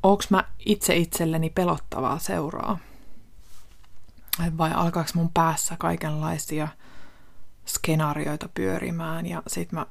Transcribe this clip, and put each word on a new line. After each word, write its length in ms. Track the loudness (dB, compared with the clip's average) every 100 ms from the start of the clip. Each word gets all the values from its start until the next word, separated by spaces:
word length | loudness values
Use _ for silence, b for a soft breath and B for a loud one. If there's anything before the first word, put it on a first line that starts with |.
Onks 260 | 8 6 4
mä 140 | 2 2 -2
itse 360 | 2 2 4 4
itselleni 540 | 4 2 2 2 2
pelottavaa 720 | 2 2 2 -2 -2 -2 0
seuraa? 580 | 0 -2 -2 -4 -2 -2 b b b b b b b b b b -12 -10 -10 -14 -6 0 0 2
Vai 140 | 2
alkaaks 400 | 4 2 2 0
mun 160 | 2 4
päässä 420 | 6 4 4 0 0
kaikenlaisia 880 | 0 0 -2 -2 -2 -4 -2 -2 -2 -6 B B B B B B B -10 -6
skenaarioita 840 | -2 2 2 2 0 -2 -4 -4
pyörimään 720 | -2 0 0 -2 -4 -4 -4 -4
ja 180 | -6 -4
sit 240 | -4 -2
mä 140 | -4 -6